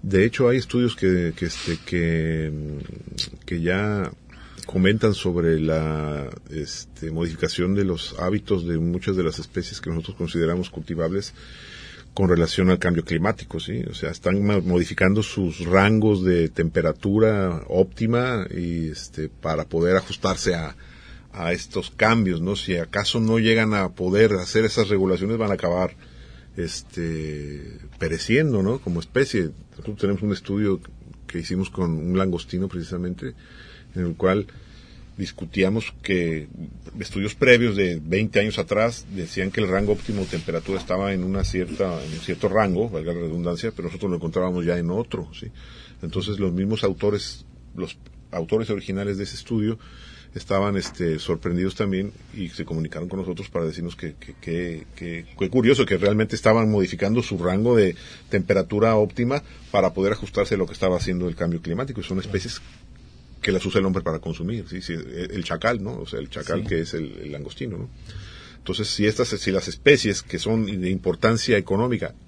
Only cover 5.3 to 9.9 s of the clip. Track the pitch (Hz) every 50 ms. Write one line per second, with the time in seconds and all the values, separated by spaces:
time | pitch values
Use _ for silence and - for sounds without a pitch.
5.3 | 87 87 82 82 80 80 78 80 80 78 78 78 78 76 76 76 76 73 69 65
6.3 | 62 - - - - 78 73 - - - - - - - 80 80 78 80 85 85
7.3 | 80 80 - 80 - - 87 92 98 101 101 95 87 80 - - - - 87 92
8.3 | 101 104 - - 104 92 85 85 85 80 85 85 87 90 - - 95 92 87 80
9.3 | 78 - 80 - - 95 85 - - - - 78